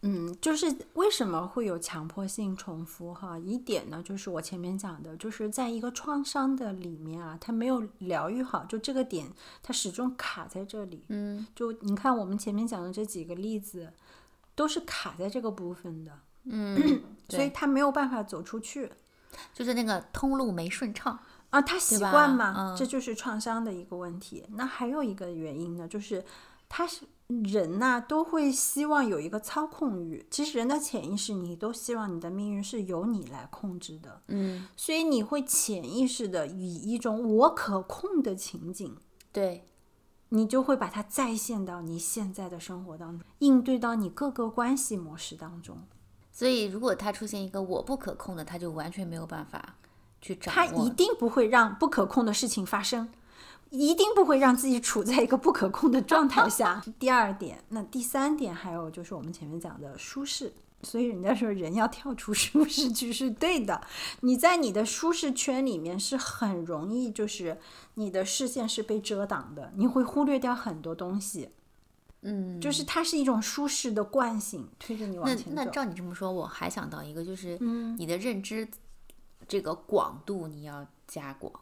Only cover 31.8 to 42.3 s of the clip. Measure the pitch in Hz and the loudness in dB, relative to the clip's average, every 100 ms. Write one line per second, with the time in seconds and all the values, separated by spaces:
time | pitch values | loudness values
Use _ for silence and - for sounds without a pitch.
31.8 | - 233 208 170 170 190 208 202 196 240 | -4 -4 -2 -4 -6 -4 -4 -4 -4 -4
32.8 | 185 170 208 214 139 139 143 - 202 180 | -2 -2 0 -2 -4 -12 -14 -10 -8 -8
33.8 | - 156 - - - 202 196 185 190 - | -10 -14 -18 -20 -6 -2 -2 -4 -12 -8
34.8 | - 320 330 262 214 294 269 - - 196 | -2 0 2 2 2 -2 0 0 0 -4
35.8 | 123 208 254 247 214 180 147 185 185 170 | -4 0 0 0 -2 -2 -4 -4 -6 -6
36.8 | 208 233 233 220 233 214 285 - - 196 | -4 -2 -2 0 4 8 8 6 -2 -2
37.8 | 185 - 392 359 254 190 - 165 165 185 | -2 -6 0 2 2 -2 -6 -8 -10 -10
38.8 | 190 - _ _ - - 190 175 - _ | -10 -12 _ _ -8 0 0 -2 -16 _
39.8 | _ _ _ _ _ 220 220 254 262 262 | _ _ _ _ _ 2 4 4 4 2
40.8 | 254 214 202 - 254 226 - 220 185 175 | 2 -4 -4 0 0 0 -2 -4 -4 -6
41.8 | 165 165 165 226 202 | -6 -4 -4 -4 -4